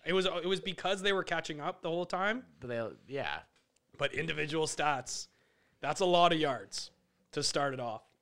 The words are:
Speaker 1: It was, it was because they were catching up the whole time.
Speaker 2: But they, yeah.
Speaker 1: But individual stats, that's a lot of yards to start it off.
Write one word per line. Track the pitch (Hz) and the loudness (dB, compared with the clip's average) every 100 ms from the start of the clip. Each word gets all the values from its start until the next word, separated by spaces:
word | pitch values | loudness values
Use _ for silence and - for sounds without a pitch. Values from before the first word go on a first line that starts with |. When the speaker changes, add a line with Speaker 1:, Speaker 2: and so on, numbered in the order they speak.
| 160 | 0
Speaker 1:
It | |
was, | 185 185 | 2 2
it | 175 170 | 0 -2
was | 190 | -2
because | 190 175 185 202 | -4 -4 -2 0
they | 202 | 2
were | 190 - | 0 0
catching | 165 - 151 | -2 -4 -6
up | 151 - | -6 -4
the | 170 | -4
whole | 170 175 | -2 -2
time. | 180 196 240 - - | 0 0 -2 -6 -12
Speaker 2:
But | 123 | -6
they, | 117 110 67 - | -4 -4 -8 -10
yeah. | 135 80 71 - _ _ _ _ - | -6 -4 -6 -10 _ _ _ _ -4
Speaker 1:
But | 143 | -4
individual | - 160 151 151 160 156 | -2 -4 -2 -2 -2 -2
stats, | - 151 135 - - - _ _ _ _ - | 0 0 0 -4 -10 -10 _ _ _ _ -8
that's | 135 151 | -4 2
a | 185 | 6
lot | 175 175 | 8 8
of | 160 | 6
yards | 151 120 98 - - _ _ _ _ | 2 0 -6 -10 -10 _ _ _ _
to | 147 | -2
start | 143 156 143 | 0 2 0
it | 131 | -2
off. | 120 110 _ _ | -6 -8 _ _